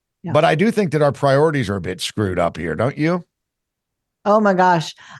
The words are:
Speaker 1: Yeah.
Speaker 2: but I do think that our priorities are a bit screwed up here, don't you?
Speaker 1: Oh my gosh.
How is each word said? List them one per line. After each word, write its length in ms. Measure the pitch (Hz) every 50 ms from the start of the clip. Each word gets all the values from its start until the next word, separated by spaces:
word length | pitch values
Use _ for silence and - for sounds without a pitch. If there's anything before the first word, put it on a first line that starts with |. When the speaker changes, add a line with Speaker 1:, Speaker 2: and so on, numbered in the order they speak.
| _ _ _ _ -
Speaker 1:
Yeah. 100 | 175 151
Speaker 2:
but 120 | 147 156
I 100 | 160 160
do 160 | 151 185 233
think 220 | - 214 208 160 139
that 100 | 151 151
our 100 | 143 120
priorities 580 | - - 139 135 139 151 165 151 143 120 92
are 60 | 101
a 40 | 98
bit 220 | 85 90 92 90 -
screwed 360 | - - - 107 95 90 87
up 200 | 85 85 - 80
here, 180 | 80 82 78
don't 220 | 78 107 131 147 -
you? 260 | 147 160 175 180 175 _ _ _ _ _ _ _ _ _ _ _ _ _ _ _ _ _ _ _ -
Speaker 1:
Oh 120 | 202 208 220
my 140 | 214 202 190
gosh. 420 | 180 185 185 180 165 151 - - _ - - - -